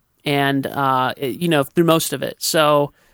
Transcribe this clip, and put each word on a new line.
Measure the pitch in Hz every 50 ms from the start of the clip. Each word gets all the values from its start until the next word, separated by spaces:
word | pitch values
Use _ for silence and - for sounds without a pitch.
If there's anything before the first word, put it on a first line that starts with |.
| _ _ _ _ -
and, | 151 143 143 139 139 139 139 135
uh, | - - - 139 135 131 127 127 123 -
it, | - 139 131 - 151
you | 175
know, | 170 160 139 135
through | - - 170 165
most | 165 160 160 - - 147
of | 135
it. | 135 117 -
So | - - - - 160 151 147 151 147 143 139 _ _ _ _